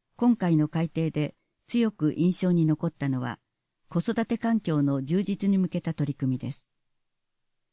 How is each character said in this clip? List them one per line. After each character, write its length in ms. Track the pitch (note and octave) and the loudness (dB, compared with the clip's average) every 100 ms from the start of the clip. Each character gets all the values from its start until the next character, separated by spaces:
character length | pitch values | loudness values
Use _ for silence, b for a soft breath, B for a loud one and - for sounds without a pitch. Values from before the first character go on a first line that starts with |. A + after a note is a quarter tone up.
| _ - | _ 0
今 180 | A#3+ A#3 | 2 2
回 200 | F3 D#3 | 2 2
の 120 | D3+ | 2
改 200 | E3 E3 | -2 -2
定 220 | E3 D#3+ | -2 -2
で 240 | D3+ D3+ - _ _ - | -2 -4 -8 _ _ -4
強 260 | A#3 A3+ | 0 0
く 220 | - D3+ - | 0 -2 2
印 160 | F3 | 0
象 200 | F3 F#3 | 2 2
に 120 | F3 D#3 | 4 2
残 200 | D3+ - | 2 -2
っ 40 | |
た 180 | - C#3 | -4 -4
の 120 | C3 | -2
は、 180 | B2 G2+ _ _ _ _ _ | -4 -8 _ _ _ _ _
子 120 | E3+ | -4
育 240 | A#3 A3+ A3 | -2 -4 -2
て 120 | A3+ | -2
環 220 | A3+ A3+ | 0 0
境 220 | - D3+ | 0 0
の 220 | C#3+ C#3 | 2 0
充 180 | C3+ F3+ | 0 -2
実 260 | G3+ G3 G3+ | -2 -2 0
に 80 | G3 | 0
向 100 | F3+ | 0
け 120 | F3 | -2
た 140 | - | -4
取 140 | - C#3+ | -4 -4
り 60 | |
組 180 | - C3 | -2 -4
み 60 | B2+ | -2
で 140 | A2+ | -6
す。 180 | - - _ _ _ _ _ _ _ _ _ _ | -12 -18 _ _ _ _ _ _ _ _ _ _